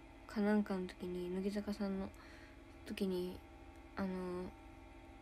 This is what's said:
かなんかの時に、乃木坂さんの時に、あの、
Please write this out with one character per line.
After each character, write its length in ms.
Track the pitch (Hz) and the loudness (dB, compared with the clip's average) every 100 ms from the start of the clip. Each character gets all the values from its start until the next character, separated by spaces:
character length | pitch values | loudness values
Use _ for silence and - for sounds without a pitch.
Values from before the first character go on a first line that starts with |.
| - - - | -16 -14 -2
か 140 | - | 4
な 120 | 202 | 8
ん 100 | 214 | 8
か 120 | 208 190 | 6 2
の 120 | 185 | 0
時 180 | - 180 | -2 -2
に、 280 | 180 180 | 0 2
乃 100 | 185 | 2
木 80 | 196 | 2
坂 220 | 202 202 | 2 0
さ 140 | 202 202 | 0 2
ん 120 | 190 | 2
の 100 | 196 - - - - - - - - | -2 -6 -14 -14 -14 -16 -16 -14 -8
時 220 | 214 196 | 2 2
に、 300 | 180 180 190 - - - - - - | 4 0 -4 -10 -14 -14 -14 -8 0
あ 60 | |
の、 60 | 190 185 180 180 185 - - - - - - - | 0 2 0 0 -2 -6 -14 -14 -14 -14 -14 -14